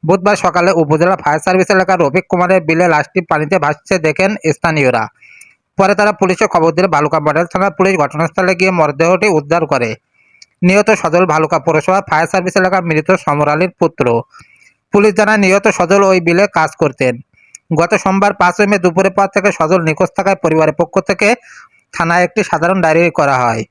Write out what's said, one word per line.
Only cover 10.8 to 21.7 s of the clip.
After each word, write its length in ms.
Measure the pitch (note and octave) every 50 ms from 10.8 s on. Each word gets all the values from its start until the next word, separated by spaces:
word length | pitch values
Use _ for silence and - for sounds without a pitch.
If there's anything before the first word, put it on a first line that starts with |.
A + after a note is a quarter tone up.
| G#3 A3 A3 -
সজল 220 | - E3+ D3+ F3 F#3
ভালুকা 320 | F3 D3+ D#3+ D#3 D3+ E3 D#3+
পৌরসভা 400 | C3 E3+ D#3 D#3 D3+ - F#3 G3
ফায়ার 260 | G3 - E3 D#3 D#3+ D#3+
সার্ভিস 260 | - F#3+ F3 F3+ - G3
এলাকার 260 | F#3 F#3 F3+ F#3+ F3
মৃত 240 | E3+ D#3+ D3+ D3+ - F#3 F3+
সমর 260 | - - D3 D3 D3 C#3+
আলীর 220 | D3 D#3 F3+ F#3 - _
পুত্র। 280 | - E3 - - C#3+ B2 A2+ A#2 - _ _ - - _ _ _ _ _ _ _ _ _ -
পুলিশ 180 | G#3 G3+ G#3+ G3 G3
জানায়, 200 | G#3+ G3+ A3 G#3+ G3+
নিহত 220 | F#3 F#3+ G3+ G3 A3 F#3 -
সজল 240 | F3+ E3 G3 G3+ G3+
ওই 160 | F#3+ F#3+ F#3
বিলে 220 | E3+ E3+ E3+ F3 G3+ G3+ - E3
কাজ 140 | D#3+ D3+ - _
করতেন। 340 | E3 D3 C3 _ C3+ B2+ A#2+ A#2+ - _ _ _ _ _ _ - _ _ E3 D3+
গত 120 | E3+ F3 G#3+ G#3 -
সোমবার 300 | G3 F#3+ G3 G3 G3+ G3 -
পাঁচই 260 | F#3 F3+ F3 - G#3 G3
মে 100 | G#3 G3
দুপুরের 340 | F3 F#3 E3 F3 F#3+ F#3+ F#3+
পর 120 | - G3 F#3+ -
থেকে 160 | G3+ F#3+ G3+
সজল 300 | - - E3 D#3 F3+ F#3 E3 D#3
নিখোঁজ 220 | D#3 - F#3 E3+ _ -
থাকায় 200 | F#3+ F#3+ G3 F#3
পরিবারের 340 | - E3 D#3 D#3+ D#3 D3+ D3+ -
পক্ষ 180 | F3 - - F#3+ F#3 -
থেকে 200 | G3 E3+ G#3 G3+ A#3+ - _ - - - - _